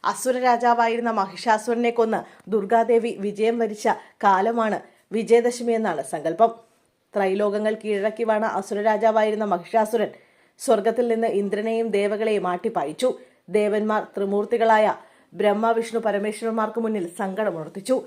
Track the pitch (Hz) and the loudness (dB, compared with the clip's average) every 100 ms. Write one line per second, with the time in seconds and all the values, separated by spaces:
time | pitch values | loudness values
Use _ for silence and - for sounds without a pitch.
0 | - - 254 254 254 240 240 233 233 233 | -4 -4 -2 0 2 2 4 4 2 0
1 | 233 220 190 180 247 214 220 233 240 240 | -2 -2 -4 -4 0 0 0 0 0 2
2 | 220 208 - - - 214 196 226 226 233 | 0 0 -6 -18 -4 -4 2 2 4 2
3 | 233 - 202 202 220 233 220 208 226 185 | 2 -4 -6 -2 -2 0 -4 -2 -2 -2
4 | - _ 202 190 208 233 220 185 - _ | -6 _ 2 4 2 0 0 -2 -8 _
5 | _ 214 190 233 233 240 240 226 214 156 | _ -4 4 4 4 -2 -2 0 0 -2
6 | - 165 151 160 226 - _ _ _ _ | -4 -4 -4 2 2 2 _ _ _ _
7 | _ 208 190 190 208 208 214 220 214 202 | _ -2 0 0 0 0 -2 -4 -4 -2
8 | 208 214 226 214 220 - 202 208 214 214 | -2 -2 0 0 0 -4 -4 -2 0 2
9 | 220 220 214 214 208 175 - 226 214 226 | 2 4 2 0 -2 -2 0 0 2 0
10 | 208 - _ _ _ _ - 220 208 226 | -2 -4 _ _ _ _ 0 2 2 0
11 | 240 226 226 185 202 202 220 226 226 202 | 0 0 0 0 -2 -2 -2 -2 -2 0
12 | 202 208 220 208 180 180 220 180 143 156 | 0 -2 0 0 -2 -4 -4 -4 -6 -2
13 | 254 - - _ - 196 208 208 214 214 | -2 -2 -12 _ -2 0 2 0 0 -2
14 | - - 196 202 214 240 226 220 214 - | -4 -6 -2 -2 0 2 4 6 4 0
15 | - _ _ 175 208 208 226 226 226 226 | -10 _ _ 0 2 2 2 0 0 -2
16 | 220 202 208 214 226 220 214 220 226 214 | -2 -2 -2 -4 -4 -2 -2 -2 -2 -2
17 | 170 - 196 190 214 165 151 196 196 254 | -6 -6 -6 -2 -4 -4 -10 -12 -2 -2